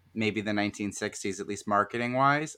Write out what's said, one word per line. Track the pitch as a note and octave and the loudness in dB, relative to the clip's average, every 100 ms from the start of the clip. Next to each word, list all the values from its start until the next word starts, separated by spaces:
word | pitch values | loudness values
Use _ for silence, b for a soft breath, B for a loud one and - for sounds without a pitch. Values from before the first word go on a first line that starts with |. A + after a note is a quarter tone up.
| _ A2 | _ -2
maybe | G#2+ G#2 | 0 0
the | G#2 | 0
nineteen | G#2 G#2 G#2 G2+ | 0 0 -2 -6
sixties, | - G#2 - G#2 F#2 | -2 -4 -4 -6 -4
at | G2+ | -6
least | G2+ - | -6 2
marketing-wise. | G2+ G2+ A#2 A#2+ B2+ C#3 D3 D#3 | 2 2 0 -2 4 4 4 0